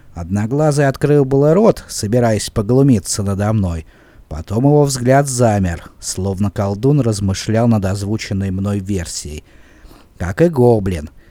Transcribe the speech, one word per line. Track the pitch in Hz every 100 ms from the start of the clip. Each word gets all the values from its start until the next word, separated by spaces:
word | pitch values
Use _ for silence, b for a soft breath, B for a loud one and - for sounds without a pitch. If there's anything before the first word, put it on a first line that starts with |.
| b
Одноглазый | 85 85 101 110 143 156 143 139
открыл | 135 139 147 135
было | 139 147
рот, | 175 220 - -
собираясь | - 104 123 117 104 -
поглумиться | - 104 127 139 110 - -
надо | 98 98 104
мной. | 110 92 82 - b b b b
Потом | 76 - 107 139
его | 147
взгляд | 143 131 120 135 143
замер, | 123 120 104 92 82 - -
словно | - - 95 95 101
колдун | 104 98 101 127 147
размышлял | 117 101 98 95 - 110 120
над | 110 92
озвученной | 98 98 107 - 98 98
мной | 95 98 101
версией. | 95 95 85 - 78 76 b b b b b b b -
Как | 90 98
и | 170
гоблин. | 156 120 110 98 87 76 - -